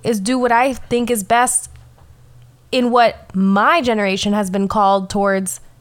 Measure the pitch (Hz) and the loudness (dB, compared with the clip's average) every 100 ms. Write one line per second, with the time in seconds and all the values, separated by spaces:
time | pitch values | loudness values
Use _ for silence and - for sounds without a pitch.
0 | - 220 190 254 240 233 269 240 - 240 | -4 -2 -2 0 2 2 2 -2 -4 -2
1 | 233 233 185 233 247 - - - - - | -2 -2 0 0 2 -2 -6 -18 -20 -20
2 | - - - - - - _ 254 247 240 | -20 -20 -20 -20 -20 -20 _ -2 2 4
3 | 226 - - 190 190 196 240 339 247 220 | 2 0 -6 -2 2 2 4 2 0 0
4 | 196 190 208 202 196 196 196 214 196 196 | 0 -2 -2 -2 -2 -2 -2 0 2 0
5 | 190 208 196 190 185 - - - | -2 -2 0 -2 -4 -10 -16 -20